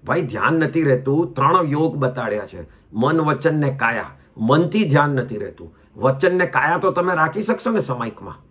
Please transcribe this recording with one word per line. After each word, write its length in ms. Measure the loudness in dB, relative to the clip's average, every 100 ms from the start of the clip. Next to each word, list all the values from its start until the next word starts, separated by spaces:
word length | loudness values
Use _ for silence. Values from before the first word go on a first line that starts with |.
ભાઈ, 180 | 0 -2
ધ્યાન 320 | -2 -2 0
નથી 280 | 2 2 2
રહેતું, 520 | 2 2 2 0 0
ત્રણ 300 | 0 2 2
યોગ 320 | 2 0 0 0
બતાડ્યા 500 | -2 -2 -4 -6 -8
છે, 200 | -14 -16 -20 _
મન, 280 | -2 2 2
વચન 400 | 2 2 0 2
ને 160 | 0 0
કાયા. 240 | -2 -2 -8 -16 _ -4
મનથી 520 | 2 4 4 0 2
ધ્યાન 220 | 4 2
નથી 280 | 0 -4 -6
રહેતું, 360 | -8 -12 -20 -20 _ -2
વચન 420 | 0 2 2 2
ને 80 | 0
કાયા 320 | 0 0 2
તો 120 | 0
તમે 240 | 0 0
રાખી 280 | 2 0 0
શકશો 280 | -2 -2 0
ને 100 | -2
સમાયિકમાં 540 | -2 -4 -6 -10 -16 -18 _